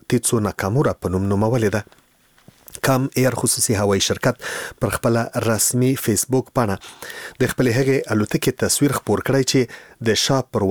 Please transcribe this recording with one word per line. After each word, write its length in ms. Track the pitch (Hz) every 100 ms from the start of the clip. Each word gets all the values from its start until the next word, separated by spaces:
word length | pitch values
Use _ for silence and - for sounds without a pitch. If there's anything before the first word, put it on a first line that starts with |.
| -
تیتسو 320 | 120 - 117
ناکامورا 540 | 101 - 98 127 131
په 220 | - 92 92
نوم 160 | 98
نومولې 380 | 101 110 123 104
ده. 120 | 107 - _ _ _ _ _ - _ - -
کام 260 | - 131 135 127
ایر 200 | 127 120
خصوصي 400 | 120 - - 104
هوایي 260 | 101 98
شرکت 400 | - 101 131 - - - - -
پر 100 | 107
خپله 540 | - 120 113 117 123
رسمي 480 | 113 107 - 123 127 135
فیسبوک 540 | - 101 - 131 -
پاڼه 220 | 131 107 95 - - - - - -
د 120 | 123
خپلې 200 | - 123
هغې 260 | 117 135 127 -
الوتکې 380 | 107 104 - 135 -
تصویر 360 | 101 - 139 120
خپور 260 | - 98
کړی 200 | - 135
چې 640 | 127 135 120 - - - 113
د 100 | 104
شا 160 | - 135 -
پر 140 | 110 98